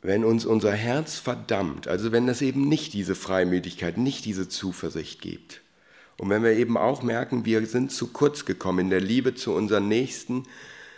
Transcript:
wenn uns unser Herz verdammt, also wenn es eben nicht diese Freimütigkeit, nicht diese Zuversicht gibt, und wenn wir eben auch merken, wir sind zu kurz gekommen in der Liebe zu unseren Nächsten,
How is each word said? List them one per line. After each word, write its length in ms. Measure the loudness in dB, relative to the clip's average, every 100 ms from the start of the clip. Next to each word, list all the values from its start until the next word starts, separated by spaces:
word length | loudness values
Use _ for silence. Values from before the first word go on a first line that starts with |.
wenn 200 | -2 2
uns 220 | 4 2 2
unser 280 | 2 2
Herz 440 | 0 0 -2 -2 -6
verdammt, 680 | -6 -6 -2 -2 -2 -4 -4
also 240 | -2 0
wenn 180 | 2 2
es 140 | 2
eben 260 | 0 2 2
nicht 240 | 2 -2
diese 220 | -4 -2 -2
Freimütigkeit, 840 | 0 2 4 2 -2 -4 -4 0
nicht 260 | 0 -2
diese 260 | -4 -6 -6
Zuversicht 680 | -6 -6 -6 -6 -6 -8 -10
gibt, 420 | -12 -12 -14 -20 -20 _ _ -20 -20 -8
und 120 | 0
wenn 120 | 4
wir 100 | 4
eben 240 | 4 4 4
auch 260 | 2 2
merken, 420 | -2 -2 -2 -2 2
wir 180 | 2 2
sind 240 | 0 0
zu 160 | -2 -6
kurz 380 | 2 2 2 -4
gekommen 340 | -4 0 0
in 100 | 2
der 120 | 2
Liebe 340 | 2 2 0 0
zu 180 | -2
unseren 340 | 0 2 2 2
Nächsten, 600 | 2 0 -4 -6 -6 -6 -14 -20 -20 -20